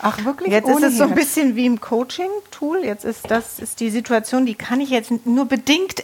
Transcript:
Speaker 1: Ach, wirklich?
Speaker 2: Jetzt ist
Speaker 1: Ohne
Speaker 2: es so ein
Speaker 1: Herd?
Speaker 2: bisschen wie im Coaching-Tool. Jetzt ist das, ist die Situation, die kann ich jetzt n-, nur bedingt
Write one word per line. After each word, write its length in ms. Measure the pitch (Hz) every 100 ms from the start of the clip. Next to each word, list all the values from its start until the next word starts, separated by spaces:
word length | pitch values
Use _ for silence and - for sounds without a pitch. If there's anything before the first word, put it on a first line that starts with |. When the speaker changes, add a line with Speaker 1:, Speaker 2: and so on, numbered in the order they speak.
Speaker 1:
Ach, 220 | 214 214 226
wirklich? 260 | 285 370
Speaker 2:
Jetzt 160 | 214 247
ist 80 | 277
Speaker 1:
Ohne 120 | 277
Speaker 2:
es 100 | 233
so 60 |
ein 60 | 285
Speaker 1:
Herd? 100 | 294
Speaker 2:
bisschen 360 | 285 311 269 226
wie 100 | 247
im 140 | 233
Coaching-Tool. 1040 | - 233 254 - 370 415 - - 294 370
Jetzt 220 | 285 208 -
ist 240 | 226 -
das, 280 | 226 - -
ist 200 | 226 -
die 100 | 226
Situation, 560 | 226 233 226 220 254 254
die 100 | 208
kann 260 | - 254
ich 80 | 269
jetzt 200 | 247 226
n-, 100 | 233 240
nur 200 | 247 254
bedingt 580 | 262 - 320 381 -